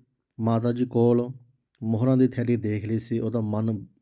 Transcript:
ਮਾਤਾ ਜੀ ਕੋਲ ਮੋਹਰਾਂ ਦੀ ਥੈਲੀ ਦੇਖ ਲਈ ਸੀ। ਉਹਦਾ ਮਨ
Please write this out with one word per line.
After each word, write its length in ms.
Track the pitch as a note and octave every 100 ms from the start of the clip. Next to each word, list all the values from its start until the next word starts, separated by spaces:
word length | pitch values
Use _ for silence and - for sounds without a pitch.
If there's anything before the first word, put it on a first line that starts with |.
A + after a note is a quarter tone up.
| _ _ _ -
ਮਾਤਾ 340 | A2+ A2+ A#2+
ਜੀ 120 | A#2+ B2
ਕੋਲ 440 | A#2+ A#2 A#2+ B2 B2+ - _ _ _
ਮੋਹਰਾਂ 340 | A2 A2 B2+ C3
ਦੀ 100 | B2+
ਥੈਲੀ 280 | B2+ A#2 A#2+
ਦੇਖ 300 | G#2 G#2 G#2+
ਲਈ 140 | A2+
ਸੀ। 200 | - A2+
ਉਹਦਾ 220 | A2+ A#2
ਮਨ 440 | G#2+ G#2+ A2 A2 - _